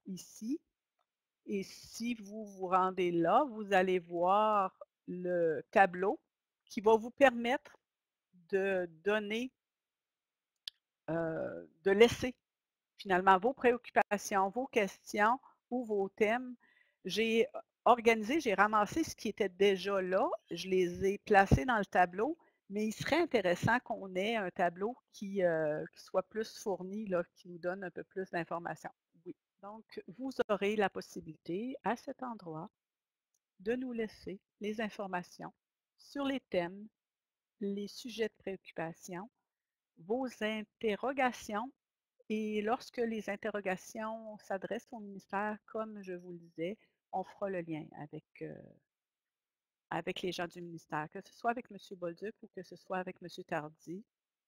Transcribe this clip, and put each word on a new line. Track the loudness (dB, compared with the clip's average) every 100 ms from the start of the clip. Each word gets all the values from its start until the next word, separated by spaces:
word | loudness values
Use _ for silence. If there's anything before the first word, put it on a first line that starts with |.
| -10
ici. | -12 -14 -12 -6 -6 -8 _ _ _ _ _ _ _ -6
Et | -6
si | -6 -12 -18 -8 -6 -6
vous | -8 -14 -14
vous | -8 2
rendez | 4 4 4 2
là, | 4 6 6 4
vous | -2 2
allez | 4 6 2
voir | 0 0 4 6 6 4 2 -4 -20 _ -10
le | -6 -2 2 2 0 2
tableau | 6 6 6 -2 -2 _ _ _ _ _
qui | 0
va | 6 6
vous | 4
permettre | 6 6 6 0 -2 -4 -20 _ _ _ _ _ _ _
de | 0 2 0 -2 -4
donner, | 0 0 0 -4 -4 -8 _ _ _ _ _ _ _ _ _ _ -14 -14 _ _ -6
euh, | -4 -2 -4 -6 -8 -14 _
de | 2
laisser | 8 8 8 -6 -6 _ _ _ _ _ _
finalement | 0 4 6 6
vos | 4
préoccupations, | 2 2 2 0 0 0 -2 -2 0 0
vos | -2 -2
questions | 0 0 -4 -8 0 2 2 -4 _ _
ou | -6 -2
vos | -2 -2
thèmes. | 0 0 0 -4 -14 _ _ _ _ -6
J'ai | -2 2 2 2 -2 -16 _ 4
organisé, | 6 6 2 2 0
j'ai | 0
ramassé | 4 4 4 2 0 -4
ce | -4
qui | -6
était | -2 -2
déjà | 4 4 4 0 -2
là, | 2 2 0 -2 -8
je | -8 0
les | 2 2 0 0
ai | -2
placés | 6 6 8 6
dans | 4 0
le | 2
tableau, | 4 4 4 -2 -2 _ _ _
mais | -2 -2
il |
serait | -2 0 2
intéressant | 4 2 2 2 2 0
qu'on | 0 -8 -6 -2
ait | 0 0
un | -4
tableau | 0 0 0 -6 -6 _
qui, | -12 -6 0
euh, | 2 2 0 -2 -6
qui | -14
soit | -4 -4
plus | -2 -6 -8 -8
fourni, | -6 -6 -6 -8 -4
là, | -2 -4 _
qui | -18
nous | -8
donne | -6 -6 -8
un |
peu | -12
plus | -12 -10 -6
d'informations. | -6 -6 -6 -6 -10 -12 -16 _ _ -20
Oui. | -20 _ _
Donc, | -20 -18 -16 -16 -16 -10
vous | -10 -4 -2
aurez | 0 0 2
la | 0
possibilité | 0 -10 -14 -14 -16 -8 -6 -6 -6 -4
à | -4
cet | -6 -12
endroit | -10 -12 -12 -12 -12 _ _ _ _ _ _ _ _ _
de | -6
nous | -4 -4
laisser | -6 -6 -8 -14 -14 _ _
les | -8 -4
informations | -6 -6 -6 -6 -6 -14 -16 -16 _ _ _ _
sur | -14 -6 -4
les | -4
thèmes, | -2 -2 -2 -8 -18 _ _ _ _ _ _ _
les | -6 -4 -8
sujets | -10 -12 -6 -6
de | -6
préoccupation, | -12 -12 -12 -8 -8 -8 -12 -12 -12 _ _ _ _ _ _ _
vos | -4 -4 -4 -4
interrogations. | -4 -4 -8 _ -4 -2 -4 0 0 -2 -8 -8 -8 -14 _ _ _ _ _
Et | -4 -2 -2
lorsque | 0 -2 -4 -4
les | -4 -4 -6
interrogations | -6 -4 -4 -4 -4 -6 -10 -8 -8 -12 -16
s'adressent | -8 -6 -4 -8 -8
au | -14
ministère, | -14 -14 -6 -4 -4 -6 -10
comme | -8 -8 -10
je | -10
vous | -12 -12
le | -16
disais, | -16 -8 -6 -8 _ _ _
on | -8
fera | -8 -8 -6
le | -6
lien | -6 -8 -10 -14
avec, | -14 -16 -18 -16
euh, | -14 -14 -18 -20 _ _ _ _ _ _ _ _ _ _ _
avec | -6 -6 -6
les | -8
gens | -6 -8
du | -10
ministère, | -14 -16 -10 -8 -8
que | -12
ce | -18
soit | -6 -4
avec | -4 -8
monsieur | -18 -16 -10
Bolduc | -10 -8 -12 -14
ou | -18
que | -16
ce | -16 -20
soit | _ -6
avec | -6 -10
monsieur | -14 -14 -6
Tardy, | -6 -6 -14 -14 -14 -14 _ _ _